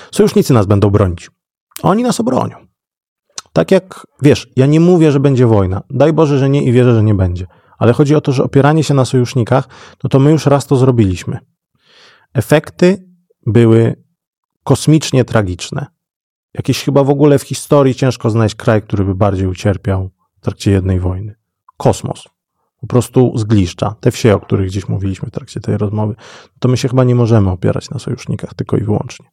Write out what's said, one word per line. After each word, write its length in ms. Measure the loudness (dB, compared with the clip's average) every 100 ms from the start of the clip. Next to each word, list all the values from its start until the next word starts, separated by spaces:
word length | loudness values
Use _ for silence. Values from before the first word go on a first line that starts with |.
| -10
Sojusznicy 440 | 0 0 2 2
nas 120 | 2 2
będą 240 | 2 2
bronić. 400 | 0 -2 -4 -12 _ _ _ _ -6
Oni 200 | -2 0
nas 180 | 0 -2
obronią. 360 | -2 -4 -4 -10 _ _ _ _ _ _ _ -20 -6
Tak 180 | -2 2
jak, 360 | 0 0 -20 -20 0
wiesz, 260 | 2 2 -2 0
ja 100 | 2
nie 140 | 4
mówię, 320 | 4 4 4
że 80 | 2
będzie 260 | 2 2 2
wojna. 360 | 2 0 -4 -6
Daj 220 | 0 0
Boże, 260 | 2 0 2
że 120 | 0
nie 120 | 0
i 80 | 2
wierzę, 220 | 2 4
że 80 | 2
nie 120 | 2
będzie. 320 | 0 0 -4 -12 _ _ -2
Ale 140 | 0
chodzi 220 | 2 2
o 60 | 2
to, 120 | 0
że 120 | -2
opieranie 400 | 0 2 2 2
się 100 | 0
na 100 | 0
sojusznikach, 640 | 0 0 0 -2 0 -2 -2 -14 -20 _
no 60 | -2
to 80 | 2
my 120 | 4
już 160 | 2 2
raz 200 | 0 0
to 100 | 0
zrobiliśmy. 640 | 2 2 2 0 -8 -12 _ _ _ _ _ _ _ _ _
Efekty 800 | -4 0 0 0 0 0 0 -6 _ _ _ -2
były 580 | 2 4 4 2 -2 _ _ _ _ _ _
kosmicznie 600 | -2 -2 2 0 2 -2
tragiczne. 600 | 0 0 -2 -6 -10 -10 -12 _ _ _ _ _ _
Jakieś 300 | -10 -4 -4
chyba 200 | 0 0
w 60 | 2
ogóle 280 | 2 4 2
w 40 |
historii 520 | -2 -10 0 2 2
ciężko 360 | 0 -2 -2 -2
znaleźć 240 | 0 -2
kraj, 280 | -2 0 0
który 220 | -2 -4
by 100 | -2
bardziej 320 | 0 -2 -2 -4
ucierpiał 640 | -4 -4 -4 -4 -4 -6 _ _ _
w 40 |
trakcie 260 | -10 -4 0
jednej 300 | 0 0 -2
wojny. 340 | -4 -6 -12 -18 _ _ _ -4
Kosmos. 480 | -2 -2 -4 -12 -16 _ _ _ _ _
Po 60 | -4
prostu 460 | -2 0 2 0 0
zgliszcza. 560 | 0 0 0 -4 -8 -4
Te 100 | -4
wsie, 240 | 0 2
o 60 | 0
których 260 | 0 -4 -2
gdzieś 200 | -6 -6
mówiliśmy 400 | -6 -6 -8 -10
w 40 |
trakcie 280 | -12 -12 -12
tej 180 | -6 -4
rozmowy, 360 | -4 -4 -4 -6 -14 -20 -20 -6
to 100 | -2
my 80 | -2
się 120 | -2
chyba 160 | 0
nie 100 | 2
możemy 360 | 2 2 2 2
opierać 400 | -2 -4 -4 -8
na 80 | -12
sojusznikach 560 | -10 -10 -8 -10 -10
tylko 220 | -10 -4 -4
i 80 |
wyłącznie. 420 | -2 -4 -6 -14 _